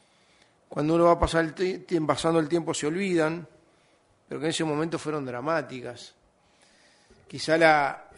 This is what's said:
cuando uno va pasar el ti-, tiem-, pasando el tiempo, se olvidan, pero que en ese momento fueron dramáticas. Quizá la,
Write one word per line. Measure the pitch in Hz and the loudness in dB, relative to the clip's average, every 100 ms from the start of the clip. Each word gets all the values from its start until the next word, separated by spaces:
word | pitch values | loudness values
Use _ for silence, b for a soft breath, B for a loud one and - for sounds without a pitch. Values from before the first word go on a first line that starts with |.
| b b b b b b _ | b b b b b b _
cuando | - 147 | -4 0
uno | 170 | 4
va | 170 170 | 6 4
pasar | 160 165 160 | 2 0 -2
el | |
ti-, | 147 185 180 - | -2 -4 -4 -2
tiem-, | 170 151 | 0 0
pasando | 135 165 165 | 0 2 2
el | 151 | 2
tiempo, | 170 160 | -2 -2
se | 147 147 | -4 -4
olvidan, | 170 202 170 156 165 156 - b b b b b _ _ | -2 0 2 0 -2 -10 -20 b b b b b _ _
pero | 135 | -6
que | 156 | -4
en | |
ese | 165 | -2
momento | 160 147 165 160 | -2 -2 -4 -4
fueron | 151 151 | -6 -6
dramáticas. | 131 123 139 160 127 131 123 120 - _ _ _ b b b b b b b b - | -6 -6 -2 -2 -4 -10 -12 -14 -18 _ _ _ b b b b b b b b -16
Quizá | 135 - 160 | -8 0 4
la, | 165 151 139 - - | 6 6 2 -2 -12